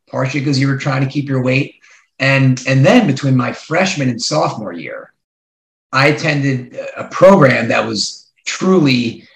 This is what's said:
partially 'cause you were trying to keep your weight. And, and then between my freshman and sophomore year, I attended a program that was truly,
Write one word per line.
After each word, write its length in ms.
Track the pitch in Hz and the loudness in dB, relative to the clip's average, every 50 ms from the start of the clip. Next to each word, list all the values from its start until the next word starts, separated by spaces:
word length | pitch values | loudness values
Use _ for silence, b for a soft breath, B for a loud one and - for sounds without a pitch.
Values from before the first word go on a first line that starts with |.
| _ | _
partially 360 | _ - 127 135 131 143 143 131 | _ -6 -6 -4 -4 -4 -4 -2
'cause 160 | 151 139 127 | -2 0 0
you 80 | 139 | 0
were 100 | 139 135 | 0 -2
trying 260 | 131 - 143 135 135 139 | -2 -4 -4 -2 -2 -2
to 60 | 131 | -4
keep 180 | - 147 135 | -4 -4 -4
your 140 | 139 135 131 | -2 -2 -2
weight. 340 | 123 127 131 135 151 - - _ b b b b b b b - | 0 0 0 0 -2 -4 -8 _ b b b b b b b -2
And, 420 | 131 135 135 135 135 131 127 127 - | 0 2 2 4 4 4 2 0 0
and 180 | 135 135 135 139 | 0 2 2 4
then 220 | 185 240 247 214 | 6 6 4 4
between 280 | 147 131 - - 135 131 | 2 0 -2 0 0 0
my 180 | 127 123 117 - | 0 0 -2 -6
freshman 560 | - - - 156 180 196 190 - 147 135 127 | -10 -8 -4 -2 -2 -2 -2 -2 -2 -2 -4
and 120 | 117 107 | -4 -4
sophomore 520 | - - 151 151 - - - 110 107 92 85 | -6 -4 -2 -2 -2 -2 -4 -8 -10 -12 -12
year, 400 | 85 71 60 53 53 - - _ _ _ _ _ _ _ _ _ _ _ _ _ _ _ _ | -12 -12 -14 -14 -14 -16 -20 _ _ _ _ _ _ _ _ _ _ _ _ _ _ _ _
I 160 | - 131 139 | -2 0 2
attended 680 | 151 147 - - 151 147 143 135 139 131 123 - - - - - - - | 2 2 0 -2 -2 -2 -2 -2 -2 -2 -4 -6 -10 -14 -14 -14 -12 -12
a 80 | - - | -14 -14
program 640 | - - - 175 190 196 156 143 123 120 113 113 117 | -10 0 4 6 8 8 8 6 4 4 2 0 -2
that 180 | - 110 110 | -2 -2 -2
was 400 | 113 107 101 - - - - _ _ _ _ - | -4 -4 -6 -6 -8 -10 -14 _ _ _ _ -12
truly, 840 | - - - 185 190 190 180 147 135 127 120 120 117 - - B B B | -10 -8 -2 0 2 4 4 4 4 2 2 0 -4 -6 -10 B B B